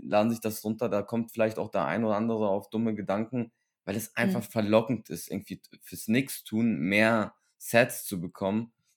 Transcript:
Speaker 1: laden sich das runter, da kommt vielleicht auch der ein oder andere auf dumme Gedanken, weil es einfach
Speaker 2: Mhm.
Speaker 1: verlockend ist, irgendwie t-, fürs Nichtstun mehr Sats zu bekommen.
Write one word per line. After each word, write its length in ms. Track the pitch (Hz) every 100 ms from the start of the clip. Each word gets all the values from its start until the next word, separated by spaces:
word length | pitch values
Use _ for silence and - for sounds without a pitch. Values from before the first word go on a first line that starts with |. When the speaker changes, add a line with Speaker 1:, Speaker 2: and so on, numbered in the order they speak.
Speaker 1:
laden 280 | 64 104 113
sich 80 | 110
das 240 | 110 107
runter, 240 | 107 110 120
da 120 | 104
kommt 300 | 101 117 117
vielleicht 280 | 113 110 107
auch 100 | 101
der 160 | 98 73
ein 200 | 95 110
oder 100 | 104
andere 320 | 113 110 107
auf 220 | 98 -
dumme 260 | 110 113 107
Gedanken, 560 | 95 101 113 127 117 _ _ _
weil 120 | - 104
es 180 | - -
einfach 280 | 151 185
Speaker 2:
Mhm. 40 | -
Speaker 1:
verlockend 600 | 117 104 110 110 113 -
ist, 200 | 85 -
irgendwie 280 | 98 - 95
t-, 180 | _ -
fürs 260 | - 87 -
Nichtstun 720 | 120 139 - - 107 117 87
mehr 560 | 85 101 110 113 101 _ _ _
Sats 480 | - 117 123 - -
zu 160 | 95
bekommen. 520 | 82 - 98 107 117 _ _